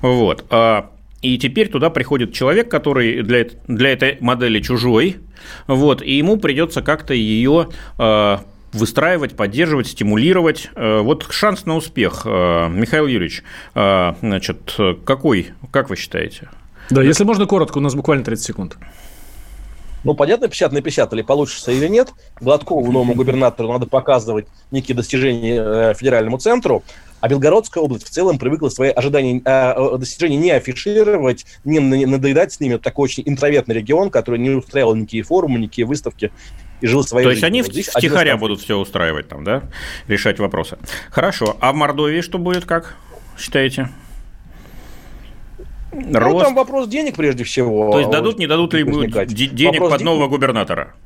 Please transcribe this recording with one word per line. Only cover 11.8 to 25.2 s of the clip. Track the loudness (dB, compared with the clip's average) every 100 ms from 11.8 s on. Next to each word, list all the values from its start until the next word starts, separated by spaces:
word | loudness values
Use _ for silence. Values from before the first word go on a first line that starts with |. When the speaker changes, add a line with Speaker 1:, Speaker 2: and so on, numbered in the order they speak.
| -4 -2 -2 -2 -2
Speaker 1:
э, | 0 2 2 0
Михаил | 0 0 0 0
Юрьевич, | 0 -2 -6 -16 -20 -10
э, | 0 2 4 2 -2
значит, | -2 -4 -4 -8 -8 -2 -2 -2 -2
какой, | 0 2 0 -2 -12 -4
как | -2 -2
вы | -6
считаете? | -8 -8 -8 -10 -20 -20 -20 -20 0
Speaker 2:
Да, | 4
если | 4 4
можно | 2 2 2
коротко, | 2 0 0
у |
нас | -2 -2
буквально | 0 0 0
тридцать | -6 -6
секунд. | -8 -10 -12 -20 -20 -20 -20 -20 -20 -20 -18 -18 -16 -14 -8
Speaker 3:
Ну, | -2 2
понятно, | 2 2 0
пятьдесят | 0 0
на | 0
пятьдесят, | -2 0 0
или | 0
получится, | 0 0 0 -4 -2
или | 0 2
нет. | 2 0 -4 -20 -8
Гладкову, | 2 2 2 -2 2
новому | 2 2
губернатору, | 2 0 4 2 2 -4
надо | -4 0
показывать | -2 2 2 2 -4 -6 -18 -8
некие | -6 -4 -4
достижения, | -2 0